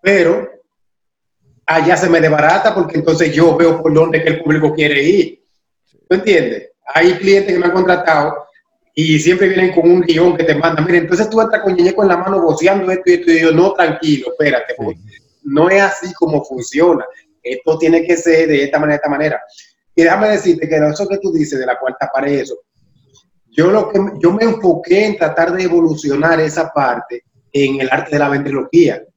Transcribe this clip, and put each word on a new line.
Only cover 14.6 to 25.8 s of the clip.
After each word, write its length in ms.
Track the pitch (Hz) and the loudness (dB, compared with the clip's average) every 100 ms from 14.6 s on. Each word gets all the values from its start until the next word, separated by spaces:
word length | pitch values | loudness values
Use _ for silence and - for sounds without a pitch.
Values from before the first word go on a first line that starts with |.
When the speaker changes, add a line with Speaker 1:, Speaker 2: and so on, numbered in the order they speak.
| - | -6
Speaker 2:
Sí. 100 | - | -8
Speaker 1:
porque 160 | 135 - 107 - _ _ | -10 -10 -20 -20 _ _
no 260 | - 143 170 | -4 0 2
es 120 | 196 | 2
así 320 | 196 - 185 | 0 -2 -12
como 300 | - 165 147 | -6 -2 -2
funciona. 640 | - 127 117 143 175 147 - - _ _ | -6 -12 -6 0 2 0 -4 -18 _ _
Esto 340 | 123 127 - 160 | -12 -6 -4 -2
tiene 260 | 165 165 170 | 0 0 0
que 100 | 170 | -2
ser 300 | 170 160 160 | 2 2 2
de 160 | 147 | 0
esta 140 | 139 147 | 0 -2
manera, 140 | 151 | -2
de 40 | 147 | -2
esta 120 | 147 | -2
manera". 320 | 143 151 117 - - - _ _ - | -2 -4 -4 -12 -20 -20 _ _ 0
Y 80 | |
déjame 260 | 165 190 214 | 2 2 0
decirte 380 | 208 185 156 151 | 0 0 -2 0
que 80 | 156 | 0
eso 300 | 151 151 196 | 0 -2 -4
que 100 | 196 | -4
tú 120 | 190 | -4
dices 280 | 165 147 135 | -2 -4 -4
de 60 | 127 | -4
la 120 | 123 | -4
cuarta 300 | 127 127 135 | -6 -6 -6
pared, 260 | 135 139 139 | -4 -2 -4
eso, 160 | 117 - _ _ _ _ _ _ _ _ _ | -4 -12 _ _ _ _ _ _ _ _ _
yo 240 | - 175 | 0 2
lo 180 | 208 - | 2 0
que, 100 | 202 196 151 | -2 -2 0
yo 100 | 165 | 0
me 100 | 208 | 2
enfoqué 640 | 233 - 190 151 - 185 214 | -2 0 0 0 0 0 0
en 120 | - | -2
tratar 360 | 156 151 170 | -2 0 -2
de 100 | 180 | 0
evolucionar 760 | 185 175 | 0 2